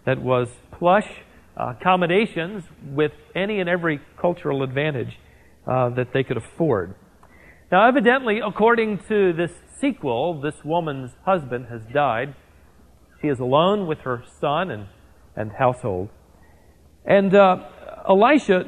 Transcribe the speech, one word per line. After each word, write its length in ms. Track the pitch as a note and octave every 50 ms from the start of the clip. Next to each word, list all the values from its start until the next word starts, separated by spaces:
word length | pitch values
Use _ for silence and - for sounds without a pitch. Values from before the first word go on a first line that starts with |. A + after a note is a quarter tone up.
| _
that 160 | B2 C3 C3 B2+
was 260 | B2 B2+ B2 B2 A#2 - - - _
plush, 380 | - - F3 F3 F#3 G#3+ A#3 - - - - - _ - - - _
uh, 180 | - - A#2+ B2
accommodations 840 | A2 - F3+ F#3 F3+ F3+ E3 F3 G3+ A#3 - - E3+ D#3+ F3+ A3 G3+ E3 - - - -
with 260 | C#3+ C#3 C#3 D3+ D3 - - - _ -
any 240 | E3+ F#3+ G#3 G#3+ G3
and 100 | F3+ F3
every 320 | F3+ F3+ E3 E3 D3+ C#3 - - _
cultural 460 | - - F3+ E3+ - - D3 C#3 C3+ C3+
advantage, 560 | C3 B2+ C#3 D3 D#3 C#3+ A#2+ A2 A#2+ - - - _ - - _ _ - _ _
uh, 220 | - A#2+ C3 B2+ A#2+
that 240 | A#2+ B2 B2 - -
they 100 | C3+ C3
could 140 | - C3
afford. 580 | A2 - - - - E3+ D3+ A#2+ G2 F2 F2+ F#2+ - - _ _ _ _ - - - - - - - _ _ F3
Now, 160 | F#3 G#3+ B3
evidently, 500 | B3+ C#4+ G3+ A#3 B3 C4+ C4 A3+ G#3 A3
according 600 | A#3+ G#3+ - - G#3 A#3 A#3 A#3 A3+ G#3+ G#3+ F3+ - -
to 240 | A3 G#3 G3 F3+ E3+
this 180 | D#3+ E3+ E3 - - - _ -
sequel, 640 | - - C#4+ G#3+ - - C3+ A#2 A#2 C#3+ F3 E3+ C#3+
this 240 | C3+ D3+ - - -
woman's 520 | D3 D#3+ F3 E3 D#3 C#3 C3+ C3 A#2+ - - _
husband 420 | F#3 F#3+ F3 C#3+ B2 B2 B2 B2+
has 160 | G#2+ A#2+ A2+ A2 A2 B2
died. 440 | C#3+ D3 C3+ A2+ A2+ C3 C#3+ C3+ - _ _ _ _ - - _ - - _ _ _ _ _ _ _
She 60 | -
is 140 | D3+ C#3 A#2
alone 480 | B2+ B2 C3 D3 E3+ F#3+ G#3 G#3 F#3+ D#3+
with 140 | D#3 - -
her 200 | C3+ B2 A#2 A#2 - - _
son 320 | - D3 C#3+ D#3+ F#3+ F3
and, 160 | A#2 G#2 G#2 G2+ - _ - _ _ _ _ - _
and 160 | - G#2+ G#2+
household. 600 | - - C3 B2 B2+ - - A2+ F#2 F2+ F#2+ G#2+ - - _ _ _ _ - - - _ _ - _ _ _ - _ _ _
And, 300 | - F#3+ G3+ G3 G3 F#3
uh, 320 | G3+ G3 F#3 F3+ F3+ - - - - - - - - - -
Elisha, 540 | F#3+ G3 G#3+ B3+ D4+ D4+ - - F#3+ F#3 F3